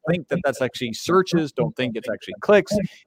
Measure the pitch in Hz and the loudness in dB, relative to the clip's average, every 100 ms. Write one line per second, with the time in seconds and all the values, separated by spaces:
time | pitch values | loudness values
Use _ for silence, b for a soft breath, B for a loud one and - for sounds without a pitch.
0 | - 175 - 139 143 123 123 - 120 107 | -2 -2 -2 -2 -2 -2 -2 -4 -6 -6
1 | - 185 185 175 147 - 117 - 127 110 | 0 2 4 2 0 -2 -4 -2 -4 -4
2 | 110 104 - - - 208 - 208 196 B | -6 -8 -8 -4 4 4 4 0 -2 B